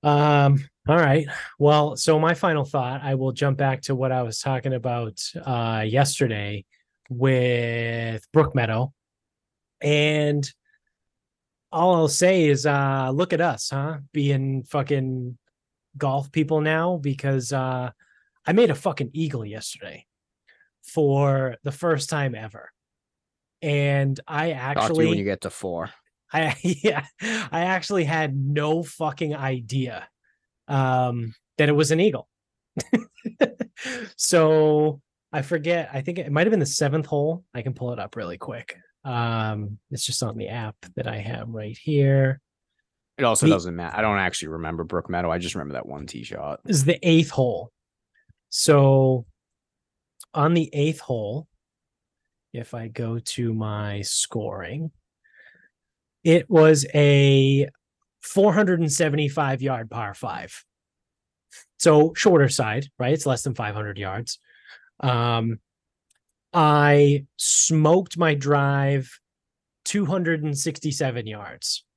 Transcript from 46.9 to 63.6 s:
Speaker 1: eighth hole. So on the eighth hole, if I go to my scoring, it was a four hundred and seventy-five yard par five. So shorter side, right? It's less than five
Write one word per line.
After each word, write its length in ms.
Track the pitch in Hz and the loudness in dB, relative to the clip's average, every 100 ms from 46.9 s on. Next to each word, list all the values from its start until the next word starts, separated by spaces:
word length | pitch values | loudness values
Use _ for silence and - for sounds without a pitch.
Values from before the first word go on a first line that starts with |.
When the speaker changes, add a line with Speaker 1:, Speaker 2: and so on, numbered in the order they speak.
| 170 180 | 0 4
Speaker 1:
eighth 240 | 165 170 | 4 4
hole. 400 | - 127 107 - _ _ _ _ _ _ _ _ | 0 -2 -2 -10 _ _ _ _ _ _ _ _
So 760 | - - 143 139 135 131 131 117 _ _ _ _ _ _ _ _ _ - | -4 4 6 6 6 4 0 -4 _ _ _ _ _ _ _ _ _ -12
on 200 | 160 151 | 0 2
the 160 | 170 156 | 2 0
eighth 280 | 147 147 151 | 0 -2 -2
hole, 460 | - 120 104 127 160 _ _ _ _ _ _ _ _ _ _ | -6 -6 -4 -8 -10 _ _ _ _ _ _ _ _ _ _
if 220 | 120 117 | -14 -12
I 140 | 120 113 | -12 -12
go 300 | 117 117 117 | -8 -6 -6
to 360 | - - 117 | -8 -4 -4
my 460 | 110 107 104 104 101 | -2 -4 -4 -6 -6
scoring, 880 | 101 - - 117 107 98 85 135 160 _ _ _ _ _ - _ _ _ _ _ _ _ | -6 -4 -4 -6 -8 -10 -10 -8 -10 _ _ _ _ _ -20 _ _ _ _ _ _ _
it 240 | 170 165 165 | 4 4 6
was 340 | 170 156 156 135 | 6 8 6 4
a 720 | 151 143 143 139 139 135 139 139 _ _ _ _ _ | 2 6 6 6 6 6 4 0 _ _ _ _ _
four 300 | - - 202 | -6 2 4
hundred 280 | 185 208 180 | 4 2 2
and 100 | 160 | 0
seventy-five 720 | 143 160 143 147 143 143 131 | 2 0 2 -2 0 -2 -2
yard 280 | 135 127 113 | -4 -4 -6
par 240 | 117 107 | -8 -8
five. 500 | 98 113 78 87 - _ _ _ _ _ _ _ _ _ - _ _ | -8 -10 -10 -12 -18 _ _ _ _ _ _ _ _ _ -20 _ _
So 340 | 175 151 156 | 4 6 6
shorter 340 | 160 214 175 135 | 4 4 6 4
side, 380 | - 113 110 143 _ | 2 -2 -2 -6 _
right? 140 | 123 | -2
It's 140 | 151 143 | 0 0
less 160 | 123 | -2
than 120 | 139 | -4
five 200 | 117 | -6